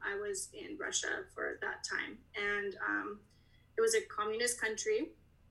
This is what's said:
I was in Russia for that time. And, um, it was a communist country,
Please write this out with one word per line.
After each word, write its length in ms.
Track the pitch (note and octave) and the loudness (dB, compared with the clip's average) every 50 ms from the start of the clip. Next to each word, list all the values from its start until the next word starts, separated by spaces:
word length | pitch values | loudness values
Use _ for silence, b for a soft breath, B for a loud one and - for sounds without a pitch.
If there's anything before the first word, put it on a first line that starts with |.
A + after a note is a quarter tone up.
| - | -4
I 140 | G4+ G4+ G4+ | -4 -2 -2
was 300 | G#4 G#4 G4 F#4+ - - - | -2 -2 -4 -4 -6 -8 -10
in 240 | G#4+ F4 - - | -10 -10 -8 -8
Russia 460 | - - - - - - - - - - - - | -6 -2 0 0 0 2 0 0 -2 -4 -6 -6
for 240 | - - - - - | -4 -4 -4 -4 -4
that 220 | - - - - - | -4 -4 -4 -4 -4
time. 340 | - A#2 - - - - - - - - | -2 -2 -2 -2 -4 -8 -12 -14 -10 -4
And, 400 | G#3 G3+ G3+ G#3 G3+ G3+ G3+ F#3+ - G#3 | -2 0 0 0 0 -2 -2 -4 -2 0
um, 320 | G#3 G#3 G#3 G#3 G#3 G#3 G#3 - b b b b b b b b b - | 0 0 0 0 -4 -6 -10 -14 b b b b b b b b b 2
it 40 | A3 | 4
was 120 | A3+ A3 A3 | 6 6 6
a 60 | A3 | 4
communist 580 | F#3 - - - G#3 G#3+ A3 A3+ A#3+ A#3+ - - | 2 2 0 0 0 2 2 2 2 2 2 0
country, 500 | A3 A3 A3 G#3 - A3 G#3+ A#3 D#4+ D#4+ - - - - - - - - | 0 -2 0 0 2 4 4 4 2 -2 -6 -12 -20 -20 -20 -20 -20 -20